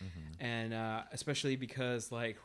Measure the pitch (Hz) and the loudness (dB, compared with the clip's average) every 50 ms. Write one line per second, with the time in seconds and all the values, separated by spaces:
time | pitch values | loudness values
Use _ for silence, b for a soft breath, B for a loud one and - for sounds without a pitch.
0 | 92 95 85 87 78 78 78 80 - 120 117 117 113 113 113 113 113 110 110 113 | -8 -6 -6 -6 -6 -8 -6 -2 0 0 2 2 2 2 2 2 2 2 2 0
1 | 110 - - 131 - - 143 - - 143 135 131 131 117 - 135 131 123 123 117 | -2 -4 -6 -4 0 0 0 2 4 2 2 2 0 -2 -2 0 2 2 2 2
2 | 113 - 123 117 117 113 107 - - | 0 -2 0 0 0 0 0 -2 -4